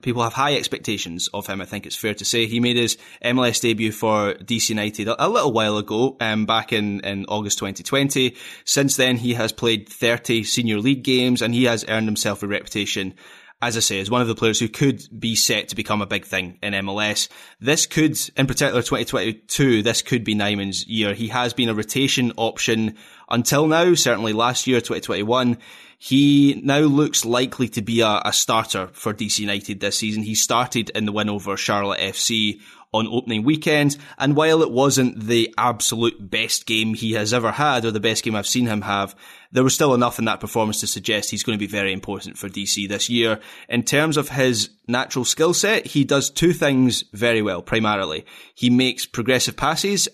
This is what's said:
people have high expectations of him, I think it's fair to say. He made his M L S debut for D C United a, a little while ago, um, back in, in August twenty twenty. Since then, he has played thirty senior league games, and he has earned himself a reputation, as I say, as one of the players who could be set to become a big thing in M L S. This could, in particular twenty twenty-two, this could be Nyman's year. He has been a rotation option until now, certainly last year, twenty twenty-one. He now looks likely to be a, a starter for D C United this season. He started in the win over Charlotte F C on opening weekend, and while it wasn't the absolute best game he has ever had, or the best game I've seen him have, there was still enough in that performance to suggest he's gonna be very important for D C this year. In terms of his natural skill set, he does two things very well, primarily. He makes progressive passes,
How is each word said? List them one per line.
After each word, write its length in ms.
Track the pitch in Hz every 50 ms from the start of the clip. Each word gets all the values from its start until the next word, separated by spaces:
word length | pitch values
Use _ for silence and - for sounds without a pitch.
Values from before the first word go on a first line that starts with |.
people 220 | - 135 117 123 117
have 100 | 113 110
high 220 | 127 139 147 147
expectations 760 | 117 - - - - - - 107 98 - 87 82 90 - -
of 140 | - 101 101
him, 160 | - 98 98
I 40 | 90
think 200 | - 107 101 -
it's 100 | - -
fair 200 | - - 107 104
to 100 | - 101
say. 220 | - - 117 113
He 120 | 104 113 117
made 160 | 120 120 120
his 220 | 120 117 110 - - - - - -
M 160 | - 120 123
L 80 | 131 123
S 140 | 120 117 -
debut 320 | - 117 113 107 113 107
for 420 | 104 - 113 110 107 107 104 101 -
D 240 | - 92 - 117
C 160 | 110 - - 110
United 360 | 107 104 107 107 - 101 107
a, 180 | 117 - 139
a 20 | 185
little 240 | 226 240 - 143 110
while 240 | 113 110 107 107
ago, 400 | 104 104 - 107 110 123 135 - -
um, 260 | 117 110 107 107 107
back 260 | 101 113 113 107 - 120
in, 280 | 107 104 104 101 101
in 240 | - 98 98 98 98
August 320 | - 104 107 104 101 - -
twenty 240 | 107 98 95 - 87
twenty. 520 | - 139 139 139 139 - 135 127 123 - - - - - - -
Since 300 | - - 143 143 135 -
then, 220 | - 127 127 123
he 180 | 117 117 123 117
has 160 | 117 110 110
played 360 | - - 123 117 113 104 101
thirty 560 | - - - 123 117 117 117 - - 117 113 107
senior 360 | - - 127 120 113 107 104
league 240 | 107 135 139 131 113
games, 400 | 135 127 127 123 127 123 120 117
and 100 | 113 120
he 120 | 123 127
has 200 | 120 117 107 -
earned 200 | - 110 110 110
himself 340 | 110 107 - - 110 101 -
a 60 | 104
reputation, 640 | 98 101 - - - - 110 98 - - 107 95 95 - - - - - - - - - -
as 160 | 120 120 110
I 40 | 113
say, 180 | 110 - 107 95
as 100 | 98 104
one 120 | 120 123 123
of 40 |
the 60 | 113 110
players 260 | - 117 110 107 -
who 100 | 120 110
could 340 | - - 147 139 120 101 - - 120 110
be 160 | 117 113 113
set 320 | - - - 117 107 - -
to 60 | -
become 260 | 101 104 - 107 104
a 60 | 101
big 180 | 98 107 98 -
thing 320 | - - 95 90 90 90 - -
in 100 | 104 101
M 160 | 98 98 98
L 100 | 98 104
S. 300 | 107 107 104 - - - - - - - - -
This 260 | 107 131 156 156 -
could, 320 | - - 156 156 151 - - - - -
in 120 | - 135
particular 340 | 127 123 - 147 131 101 123
twenty 240 | 113 - 147 110 -
twenty-two, 800 | - - 117 92 113 110 - _ - - - 143 131 117 107 107
this 180 | 113 113 -
could 220 | - - 127 120 107
be 100 | 110 107
Nyman's 540 | 104 101 104 104 101 98 98 92 - -
year. 260 | - 113 110 107 101 98
He 140 | 101 117
has 260 | 104 107 127 123 120 117
been 160 | - 123 113
a 60 | 110
rotation 560 | 107 107 - - 131 135 131 - - 123 117 -
option 580 | - 113 110 - - - - 113 110 110 107 107 - - - - - - -
until 360 | - 120 117 - 143 143 156
now, 260 | 156 156 165 175 180 175
certainly 400 | - - 131 117 98 110 110 107
last 320 | 110 117 123 127 - -
year, 160 | 131 127 117
twenty 200 | - - - -
twenty-one. 560 | - - 104 92 104 107 120 127 127 120 117 - - - - - - - _ _
He 600 | - - 131 139 143 143 143 143 143 139 - - -
now 160 | 139 139 147
looks 460 | 156 147 139 139 147 123 - - -
likely 420 | 113 120 123 131 131 - - 127 110
to 120 | - 120
be 180 | 101 113 113 113
a, 200 | 117 107 104 98 -
a 60 | 104 107
starter 540 | - - - 117 113 110 - - 98 92 92 -
for 180 | - - 113 104
D 140 | - 113 104
C 140 | - - 107
United 380 | 101 101 101 101 - 104 98
this 160 | 101 101 - -
season. 240 | 113 107 107 110 107
He 100 | 110 110
started 540 | - - - 123 117 123 - - 120 107 -
in 140 | - 107 107
the 60 | 104
win 180 | 101 107 104 107
over 280 | 104 101 92 101 98
Charlotte 420 | 95 - - 107 101 101 101 95 -
F 160 | 92 98 95
C 460 | - - - 117 110 107 104 98 - - - - - - _
on 140 | - 110 110
opening 360 | - 113 120 127 117 113 107 107
weekend, 520 | 139 156 151 - 175 151 147 147 143 143 - - - -
and 180 | - 135 139 147
while 280 | 147 156 160 160 160 156
it 80 | -
wasn't 560 | 117 123 135 143 127 135 131 123 - 113 107
the 260 | 110 120 117 113 - - -
absolute 560 | 113 123 113 107 - - 113 113 117 113 - - 101 92
best 340 | - 110 113 113 - - -
game 300 | - 113 110 110 110 110
he 160 | 110 113 110
has 240 | 110 107 104 107 120
ever 160 | 123 113 110
had, 340 | - 139 147 151 131 123 113
or 60 | 113
the 80 | 107 107
best 240 | 101 113 110 - -
game 100 | 113 110
I've 140 | 104 98
seen 180 | - - 127 123
him 160 | 117 107 104
have, 320 | 101 107 101 101 98 95 - - - - - - - _
there 120 | - 127 131
was 120 | 131 127
still 180 | - 160 143 127
enough 240 | 120 120 120 -
in 80 | - 113
that 140 | 110 98 -
performance 400 | 110 104 - 117 110 107 107 -
to 80 | -
suggest 420 | 98 - 104 95 - 110 101 - -
he's 140 | 107 101 -
gonna 160 | - 110 101
be 80 | 104
very 260 | 98 104 104 98 98 95
important 460 | 92 - - 98 92 - 92 92 -
for 100 | - 98
D 160 | 90 101 101
C 220 | - - 107 101
this 200 | 95 101 95 -
year. 320 | - 120 120 113 113 107 107 - - - - -
In 160 | - 123 120 117
terms 340 | - 135 143 156 160 143
of 120 | 151 131 -
his 400 | 131 135 131 127 120 104 101 - _ _ _
natural 360 | - 120 127 131 - - 131 120
skill 280 | - - - 160 170 170
set, 320 | - - 202 220 - -
he 180 | - - 147 135
does 280 | - 143 139 - -
two 200 | - - 165 175 175
things 500 | 180 160 143 135 127 127 123 110 - - _ -
very 300 | 98 120 117 113 110 107
well, 180 | 104 92 87
primarily. 640 | 90 - 113 113 110 107 107 98 95 78 78 78 - - - - - - _
He 160 | - 123 123
makes 340 | 123 127 131 127 - - -
progressive 500 | - - 123 110 123 127 123 - - -
passes, 500 | - 139 147 160 - - 196 202 175 - -